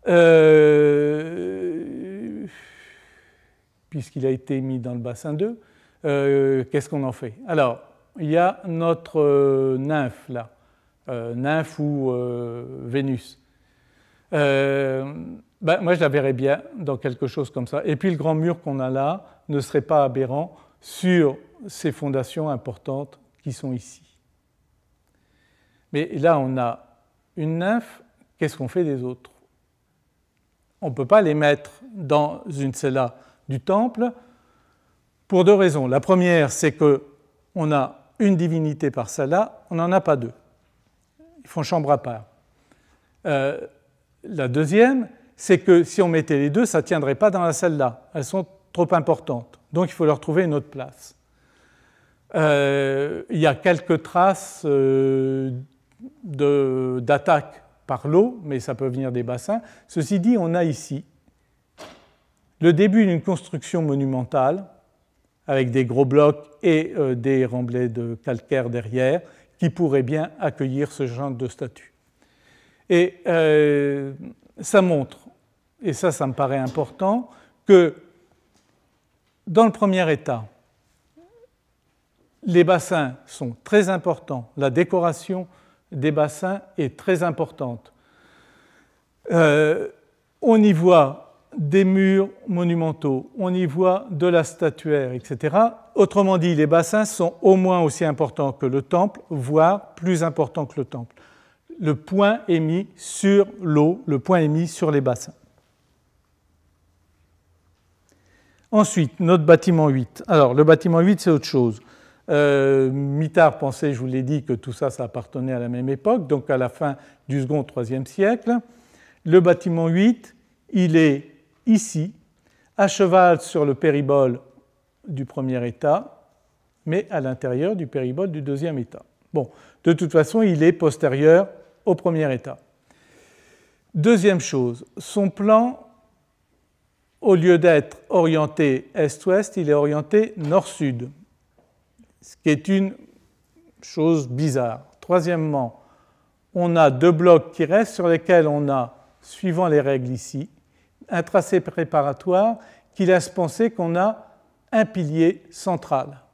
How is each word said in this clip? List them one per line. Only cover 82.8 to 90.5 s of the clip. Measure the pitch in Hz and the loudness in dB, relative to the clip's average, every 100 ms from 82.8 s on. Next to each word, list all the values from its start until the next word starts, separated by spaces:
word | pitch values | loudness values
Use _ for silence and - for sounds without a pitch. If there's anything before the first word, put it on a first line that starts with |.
| - 175 135 127 _ | 0 -4 -4 -8 _
sont | - 123 117 | -12 -12 -12
très | - 214 185 | 0 0 2
importants, | 185 180 156 - 135 117 - | -2 -4 -6 -8 -12 -10 -4
la | 139 | -2
décoration | 127 175 185 170 156 - 185 175 _ _ _ _ | 0 0 0 -2 -4 -8 -8 -10 _ _ _ _
des | 151 147 | -4 -2
bassins | 151 151 - 185 196 - - | -2 -4 -4 -8 -8 -10 -8
est | 139 - | -8 -6
très | - 180 | -4 -2
importante. | 175 147 156 - 131 120 _ _ _ _ _ _ _ _ _ _ _ _ _ _ - | -2 -4 -8 -8 -10 -10 _ _ _ _ _ _ _ _ _ _ _ _ _ _ -2
Euh, | 170 156 147 151 - 104 - _ _ _ _ | 2 4 4 2 0 -6 -14 _ _ _ _
on | 262 | 2